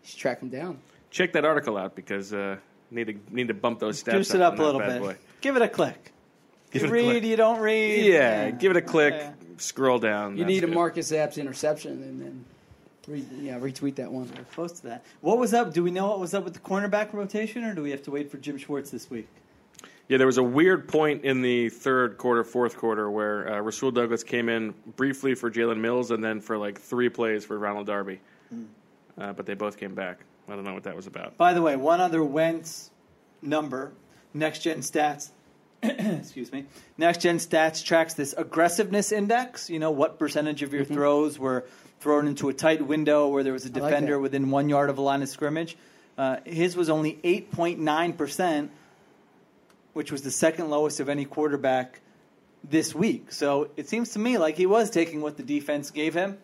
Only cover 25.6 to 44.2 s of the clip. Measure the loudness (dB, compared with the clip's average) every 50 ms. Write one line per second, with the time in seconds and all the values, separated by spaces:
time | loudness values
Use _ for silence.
25.6 | 0 0 0 0 -2 0 0 0 0 0 -2 -2 -2 -4 -4 -6 -4 -6 -4 -4
26.6 | -4 -6 -8 -10 -10 -6 -2 0 0 0 0 0 -2 0 0 -2 -4 -6 -8 -4
27.6 | -4 -4 -4 -4 -4 -4 -4 -4 -4 -6 -10 -12 _ _ _ _ _ _ -14 -14
28.6 | -14 -16 -20 _ _ _ _ _ _ _ _ -12 -10 -10 -10 -10 -8 -8 -6 -6
29.6 | -6 -6 -6 -8 -12 -10 -8 -8 -8 -8 -10 -12 -18 _ _ _ _ -14 -12 -10
30.6 | -10 -8 -10 -10 -10 -10 -12 -12 -14 -14 -14 -12 -14 -14 0 4 4 4 6 4
31.6 | 2 2 2 2 2 2 4 4 2 2 2 0 0 0 0 0 0 0 0 -4
32.6 | -8 -12 -16 -16 -18 -20 _ _ _ _ _ _ _ _ _ _ -6 -2 -2 -2
33.6 | -2 -4 -8 -8 -8 -10 -14 -20 _ _ _ _ _ _ _ -2 -2 -2 -2 -2
34.6 | -4 -4 -4 -4 -8 -4 0 0 0 0 0 -4 -12 -18 _ _ _ _ _ _
35.6 | _ _ _ _ -4 -4 -2 -2 -2 -2 -2 -2 -6 -12 -12 -12 -12 -10 -10 -12
36.6 | -12 -12 -18 -20 -20 _ _ 4 4 4 4 4 2 2 2 2 0 2 4 4
37.6 | 4 4 2 -4 -2 2 4 4 4 2 -2 -6 -6 -6 -4 -6 -6 -2 2 4
38.6 | 4 4 4 0 0 0 0 0 0 0 0 -2 2 2 2 0 0 -4 -10 -14
39.6 | -10 -8 -4 -2 0 0 2 2 2 0 2 -2 -4 0 0 -2 -2 -2 -4 -4
40.6 | -6 -4 -2 -4 -2 -2 0 2 4 4 4 4 4 2 0 -2 -2 0 0 0
41.6 | -2 -6 -20 -20 -20 -20 _ _ 0 2 2 4 2 0 -2 0 -2 -2 -2 2
42.6 | 2 2 4 4 0 0 0 2 4 4 4 4 4 4 2 2 0 0 -2 -4
43.6 | -8 -6 -6 -4 0 2 2 2 2 2 0 0